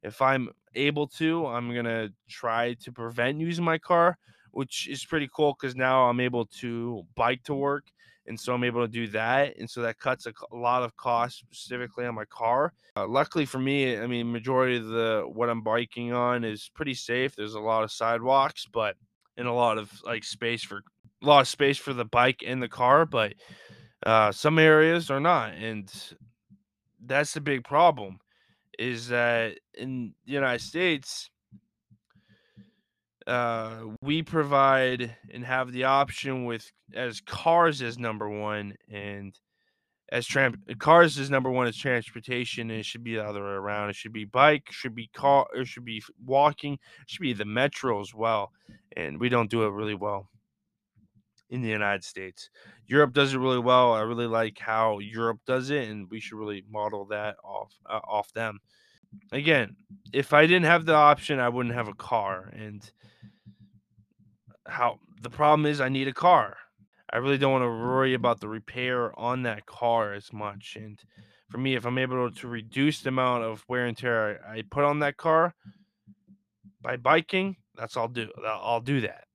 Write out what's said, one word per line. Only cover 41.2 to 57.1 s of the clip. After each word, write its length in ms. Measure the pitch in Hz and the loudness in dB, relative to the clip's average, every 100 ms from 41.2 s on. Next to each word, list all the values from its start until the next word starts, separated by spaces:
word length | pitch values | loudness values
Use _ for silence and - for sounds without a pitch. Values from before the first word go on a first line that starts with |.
| 135 | -2
number 180 | 139 131 | 0 0
one 180 | 127 123 | 0 0
as 80 | 110 | -2
transportation, 920 | 143 123 110 120 113 123 120 - 113 | -2 -2 -4 -14 -8 -6 -6 -6 -8
and 100 | 110 | -8
it 40 | |
should 200 | 104 117 | -8 -12
be 100 | 117 | -8
the 100 | 113 | -6
other 200 | 104 104 | -6 -6
way 60 | 101 | -6
around. 400 | 98 98 104 104 | -6 -4 -4 -4
It 60 | 101 | -6
should 160 | 113 | -10
be 120 | 110 | -12
bike, 480 | 104 123 143 151 - | -6 6 6 6 -2
should 220 | - 131 | -12 -10
be 120 | 113 113 | -10 -16
car, 320 | - 139 139 - | -2 4 4 4
it 140 | - 127 | -4 -8
should 160 | - | -10
be 140 | 120 110 | -10 -12
f-, 120 | - _ | -12 _
walking, 500 | 123 135 147 147 147 | -2 4 4 2 -8
it 360 | 139 _ - - | -8 _ -20 -18
should 120 | - | -8
be 100 | 165 | -6
the 120 | 107 | -4
metro 560 | 104 107 139 - 131 104 | -4 -2 -2 -2 -4 -4
as 120 | 101 | -6
well, 400 | 110 113 110 101 _ _ - _ - | -6 -2 -2 -4 _ _ -20 _ -10
and 240 | 80 73 | -8 -4
we 80 | 120 | 0
don't 220 | 120 110 | 0 0
do 140 | 117 | 0
it 60 | 110 | -2
really 240 | 101 107 | -2 -6
well 340 | 104 101 101 98 _ _ _ _ _ _ _ _ _ _ _ _ | -6 -6 -6 -10 _ _ _ _ _ _ _ _ _ _ _ _
in 140 | 123 | -8
the 60 | 117 | -4
United 340 | 107 104 101 | -2 0 -2
States. 480 | - - 95 - - _ - - _ | -6 -12 -14 -14 -20 _ -20 -20 _
Europe 260 | 131 147 | 4 4
does 220 | 131 139 | 4 2
it 40 | 135 | 2
really 200 | 127 127 | 0 2
well. 340 | 120 127 123 | 6 6 6
I 80 | 113 | 4
really 260 | 110 120 120 | 0 -2 -2
like 320 | 113 113 104 | 0 -2 -4
how 400 | - 110 113 104 | -4 0 2 0
Europe 400 | 104 113 117 113 - | -6 -4 -2 -4 -2
does 240 | 127 131 | -4 -2
it, 180 | 143 117 | -4 -4
and 220 | 107 92 | -10 -12
we 80 | 110 | -12
should 200 | - 110 | -12 -10
really 260 | 107 101 101 | -8 -10 -10
model 360 | 107 104 107 | -6 -6 -6
that 300 | 101 | -6